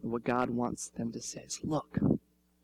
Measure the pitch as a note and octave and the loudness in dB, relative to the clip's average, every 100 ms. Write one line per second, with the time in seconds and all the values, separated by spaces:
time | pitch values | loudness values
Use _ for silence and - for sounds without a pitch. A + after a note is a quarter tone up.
0 | A#2 A#2 B2+ B2 B2 A#2+ A#2+ - - - | -4 -2 2 2 2 0 0 -2 -8 -4
1 | A#2 A2+ - - - - C3+ D#3 - - | -4 -4 -8 -10 -10 -6 -2 -2 0 2
2 | - - _ _ _ _ | 4 4 _ _ _ _